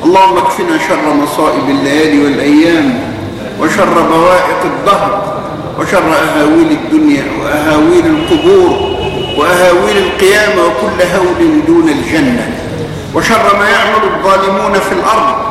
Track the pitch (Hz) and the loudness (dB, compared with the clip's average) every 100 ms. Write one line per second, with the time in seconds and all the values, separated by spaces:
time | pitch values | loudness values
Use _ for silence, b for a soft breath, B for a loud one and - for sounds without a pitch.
0 | 156 190 190 185 185 - 175 156 - 160 | 4 4 4 2 -2 -2 -2 -2 -2 -2
1 | 151 143 143 - 151 143 135 139 139 147 | 0 0 -2 -2 -2 -2 -2 -2 0 0
2 | 156 143 143 127 139 147 170 165 143 117 | 2 2 2 0 2 4 4 2 0 -2
3 | - - - - - - 156 - 180 - | -6 -8 -10 -10 -10 -4 -4 0 0 2
4 | - 165 254 269 - - - - 196 196 | 2 2 4 2 0 -2 -4 -2 0 0
5 | - - - - - - - - 160 196 | 0 -4 -6 -8 -10 -10 -10 -8 -2 0
6 | 160 151 156 156 147 165 156 147 156 156 | 0 0 0 0 2 4 2 0 -2 0
7 | 151 143 127 107 104 151 151 151 156 180 | 2 0 -2 -6 -4 -2 0 2 4 2
8 | 165 156 165 - 339 392 180 - - - | 2 0 0 0 4 4 4 0 -4 -4
9 | 196 185 - 175 - 180 180 175 202 202 | -6 -6 -6 -2 0 2 2 2 2 0
10 | 185 - 190 208 208 - 254 - 208 - | -2 0 2 2 2 0 0 -2 -4 0
11 | 139 190 180 170 170 151 147 170 160 139 | 0 0 0 2 2 2 2 2 2 0
12 | - 156 135 120 110 - - - - - | -2 0 0 0 -4 -8 -8 -8 -8 -10
13 | - 175 170 226 220 202 202 202 214 214 | -6 -4 0 2 2 2 2 0 0 0
14 | 190 180 190 190 190 202 214 202 - 185 | 0 0 0 2 0 -2 0 -2 -2 -2
15 | - 220 - - - | 0 0 0 -2 -6